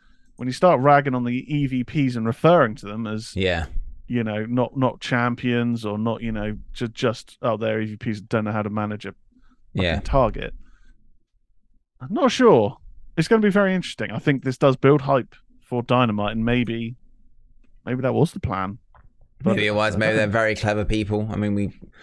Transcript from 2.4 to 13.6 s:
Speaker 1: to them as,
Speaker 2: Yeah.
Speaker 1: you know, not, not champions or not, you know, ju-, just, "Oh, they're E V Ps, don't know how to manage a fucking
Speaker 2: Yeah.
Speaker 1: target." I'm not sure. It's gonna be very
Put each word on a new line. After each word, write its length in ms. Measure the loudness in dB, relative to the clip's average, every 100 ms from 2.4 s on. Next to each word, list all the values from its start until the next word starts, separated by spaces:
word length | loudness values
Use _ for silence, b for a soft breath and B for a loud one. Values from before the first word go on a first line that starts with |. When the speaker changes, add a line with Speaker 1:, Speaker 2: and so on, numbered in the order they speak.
| 4 6 4 0
Speaker 1:
to 100 | -10
them 220 | -8 -6
as, 280 | -6 -6 -2
Speaker 2:
Yeah. 300 | 0 0 -2 -4 -6 -10 -6
Speaker 1:
you 160 | -4
know, 220 | -2 -4 -2
not, 320 | 0 0 0
not 220 | -2 -2
champions 840 | -2 0 0 -2 -2 0 0 -2 -4
or 120 | -2
not, 240 | -2 -4
you 100 | -6
know, 260 | -4 -6 -8 -10
ju-, 140 | -8 -8
just, 480 | -2 -2 -2 -10 -6
"Oh, 160 | -4 -2
they're 240 | -2 -4
E 140 | -6 -8
V 20 |
Ps, 240 | -8 -8
don't 220 | -4 -4 -2
know 60 |
how 100 | -4
to 80 | -4
manage 360 | -4 -6 -8 -12
a 80 | -16 _ _ b b _ -4
fucking 60 |
Speaker 2:
Yeah. 160 | -2 -2
Speaker 1:
target." 520 | 0 2 2 -2 -10 -12 -18 -20 -20 -20 -20 _ _ _ _ _ _ _ _ -16
I'm 120 | -6
not 180 | 0 0
sure. 460 | 4 6 6 4 -4 -18 -20 -6 -2
It's 100 | 2
gonna 140 | 4
be 80 | 4
very 240 | 4